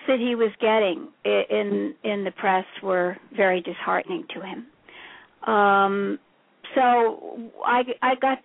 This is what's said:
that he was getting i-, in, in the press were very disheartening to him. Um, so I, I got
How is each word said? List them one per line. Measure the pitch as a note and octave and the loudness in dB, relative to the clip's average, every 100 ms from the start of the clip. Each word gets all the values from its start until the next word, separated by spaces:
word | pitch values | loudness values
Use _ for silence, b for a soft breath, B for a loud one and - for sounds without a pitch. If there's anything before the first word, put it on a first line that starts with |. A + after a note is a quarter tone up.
| - | -2
that | C4 | 0
he | A#3+ | 0
was | A#3 A3 G3+ | 0 0 0
getting | A3 A3 G3+ D#3+ - - | 2 4 2 -2 -10 -8
i-, | G#3 G#3 F#3+ | 0 0 0
in, | G#3+ G#3 G3+ G3+ - | -2 0 -2 -4 -6
in | A3 G3+ | -6 -4
the | F#3 | -6
press | - G3+ F#3 - - | -4 0 0 -2 -6
were | G3 F#3 F3+ F#3+ - G#3 | -2 0 0 -4 -8 0
very | F#3+ F#3 | 0 0
disheartening | F3 F3 - F#3 - F3 - | -4 -8 -4 -2 -2 -8 -8
to | - | -12
him. | F#3+ - A#3+ _ B B B B B _ A3 | -12 -12 -16 _ B B B B B _ 0
Um, | G#3+ G3+ G3 G3 G3+ G3 G#3 _ _ _ _ - | 4 6 6 4 0 -4 -6 _ _ _ _ -4
so | - B3 A#3+ A3+ - - - A3+ - | 2 4 4 2 -2 -10 -14 -14 -6
I, | - B3 B3+ - | 0 0 0 -2
I | B3+ B3+ | -2 0
got | C4 C4 | 0 -2